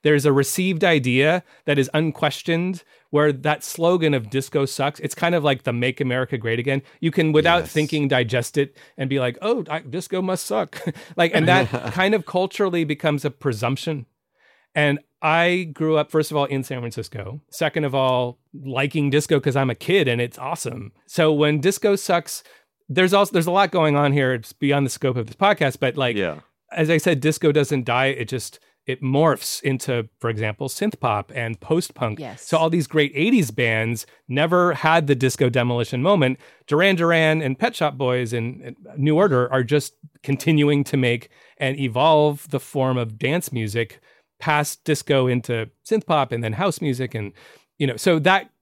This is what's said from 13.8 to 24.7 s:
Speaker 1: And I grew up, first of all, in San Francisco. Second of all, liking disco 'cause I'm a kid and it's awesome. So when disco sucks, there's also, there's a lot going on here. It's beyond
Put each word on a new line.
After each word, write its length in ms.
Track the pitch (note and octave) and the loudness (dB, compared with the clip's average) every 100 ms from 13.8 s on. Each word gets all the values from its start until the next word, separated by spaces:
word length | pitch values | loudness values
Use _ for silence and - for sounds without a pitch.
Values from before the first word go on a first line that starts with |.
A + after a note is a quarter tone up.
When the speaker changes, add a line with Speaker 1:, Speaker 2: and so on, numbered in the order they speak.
| - D3 A#2+ _ _ _ _ _ _ D3+ | -4 -8 -10 _ _ _ _ _ _ 0
Speaker 1:
And 240 | D3 C#3+ _ _ | 0 0 _ _
I 460 | D#3 E3 F3 F3+ E3+ | 0 2 2 0 -4
grew 240 | C#3+ D#3 D#3 | -4 0 2
up, 140 | D3+ | 2
first 180 | D#3+ D3 | -2 0
of 80 | D3+ | -2
all, 80 | C#3 | -2
in 180 | C#3 | -2
San 160 | B2+ C3 | -4 -8
Francisco. 600 | A#2+ A2+ G#2+ A2+ F#2+ C#3+ _ | -8 -10 -10 -12 -12 -14 _
Second 340 | - D#3 E3 D3 | -4 -4 -2 -2
of 100 | C3+ | 0
all, 420 | C3 B2+ B2 B2 _ | 2 0 -2 -8 _
liking 560 | C#3+ C3+ B2 C#3+ D#3+ C#3+ | -16 -8 -4 -2 0 2
disco 300 | D3+ - D3+ | 0 2 0
'cause 160 | C#3+ C3+ | 2 0
I'm 140 | C3 | -2
a 40 | A#2 | -2
kid 320 | - F#3+ C#3 | 0 2 2
and 140 | A#2+ | 0
it's 160 | A#2+ - | -4 -6
awesome. 540 | C3 E3+ A#2+ A#2 G#2 _ _ | -10 -8 -8 -10 -14 _ _
So 260 | - D#3 | 0 2
when 260 | D3 D3 D3+ | 4 2 2
disco 340 | D#3+ F#3+ G#3 G3+ | 0 0 0 0
sucks, 480 | - F3 - - _ _ _ _ - | 0 -2 -2 -14 _ _ _ _ -4
there's 240 | D3+ F#3 | 0 4
also, 180 | G3 G3 | 4 2
there's 140 | F#3 E3 | 0 0
a 40 | |
lot 200 | F#3 G3 | 2 2
going 240 | F#3 D#3 C#3+ | 2 2 2
on 160 | C#3+ | 2
here. 200 | C#3+ C3 | 2 0
It's 200 | B2+ - | -2 -6
beyond 320 | - C#3+ | -4 0